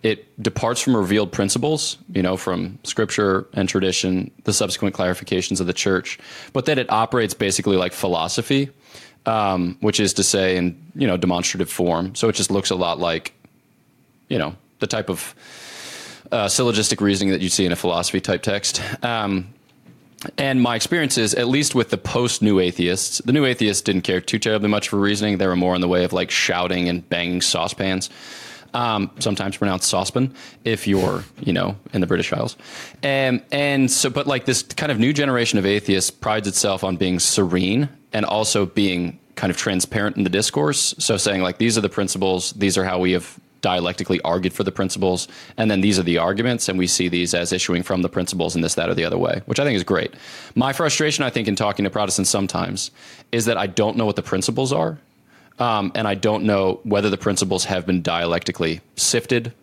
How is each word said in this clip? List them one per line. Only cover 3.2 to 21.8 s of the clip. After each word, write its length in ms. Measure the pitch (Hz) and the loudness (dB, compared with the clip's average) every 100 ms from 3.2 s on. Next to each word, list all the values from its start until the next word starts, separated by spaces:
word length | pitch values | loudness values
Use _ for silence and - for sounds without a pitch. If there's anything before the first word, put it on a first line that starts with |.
| 101 95 95 | 2 2 0
and 160 | - 95 | -2 0
tradition, 640 | 98 95 92 92 92 92 _ - | 2 2 0 0 -2 -4 _ -2
the 80 | |
subsequent 420 | 101 101 - 101 - | 0 0 -2 -4 0
clarifications 640 | 90 90 - - 185 95 | -2 -2 -2 -2 0 -2
of 80 | 90 | -2
the 60 | |
church, 440 | 90 - 92 - - - - - | 0 2 0 0 -12 -16 -18 -6
but 120 | 135 127 | -4 0
that 140 | 147 | 0
it 100 | 120 | 2
operates 440 | 110 113 127 110 - | 0 2 2 0 0
basically 420 | 101 92 98 95 | 0 0 2 2
like 160 | 90 | 2
philosophy, 760 | - 98 87 82 - 113 139 139 - - - - _ - | -2 -2 0 0 -2 0 0 0 -8 -20 -20 -20 _ -2
um, 500 | 110 104 92 87 90 | 0 2 2 0 0
which 180 | 104 104 | 0 2
is 140 | 101 | 0
to 100 | - | 2
say 340 | 98 101 92 92 | 2 2 2 2
in, 180 | 87 85 - - | 0 -4 -14 -2
you 100 | 135 | 0
know, 120 | 90 | 2
demonstrative 520 | 90 87 90 92 90 | 2 0 0 -2 -4
form. 460 | - 87 82 92 - | 0 0 0 -2 0
So 140 | 113 | 0
it 40 | |
just 160 | 104 - | 0 0
looks 220 | 98 92 | 0 0
a 40 | 92 | 0
lot 220 | 87 82 | 0 0
like, 360 | 85 82 - _ - _ _ _ _ _ _ _ _ | 0 -2 -6 _ -20 _ _ _ _ _ _ _ _
you 100 | 117 | -4
know, 160 | 76 95 _ _ | -4 -8 _ _
the 80 | 104 | -4
type 220 | 113 104 | -4 -2
of, 260 | 90 - - - - - - - - - - - | -6 -6 -16 -20 -20 -18 -16 -16 -16 -18 -20 -4
uh, 160 | 117 101 | -2 0
syllogistic 520 | - 123 107 107 101 | 2 2 2 0 2
reasoning 300 | 101 98 98 | 2 2 2
that 100 | 95 | 0
you 80 | 92 | 0
see 160 | - 92 | 0 0
in 60 | |
a 40 | 85 | 0
philosophy 440 | 87 85 87 95 | 0 0 0 -2
type 220 | - 92 | -2 -2
text. 400 | - 101 - - - - | 0 -2 -2 -6 -6 -6
Um, 440 | 120 117 104 95 92 - _ _ - - _ - - - | -4 -2 -2 -2 -4 -16 _ _ -20 -20 _ -16 -14 -4
and 240 | 139 131 | 0 2
my 140 | 120 117 | 2 2
experience 420 | - 175 147 - | 0 0 0 0
is, 160 | 110 - | 0 0
at 120 | 120 | 2
least 280 | 135 147 | 2 2
with 140 | 127 | 2